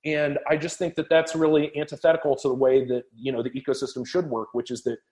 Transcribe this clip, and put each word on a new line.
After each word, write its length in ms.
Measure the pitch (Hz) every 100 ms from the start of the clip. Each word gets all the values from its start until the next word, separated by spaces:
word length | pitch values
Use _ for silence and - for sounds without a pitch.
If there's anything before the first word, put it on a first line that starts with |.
And 360 | 151 151 147 143 -
I 80 | 156
just 220 | 165 -
think 160 | 175 165
that 140 | 156
that's 260 | 160 165 160
really 420 | 156 156 151 147
antithetical 580 | 151 143 165 160 147 131
to 100 | 135
the 80 | 127
way 280 | 131 131 127
that, 180 | 123 - 113
you 160 | 127
know, 120 | 123
the 80 | 123
ecosystem 540 | 127 139 131 131 131 123
should 200 | 180 160
work, 180 | 113 110
which 180 | 120 120
is 100 | 123
that 160 | - 113 _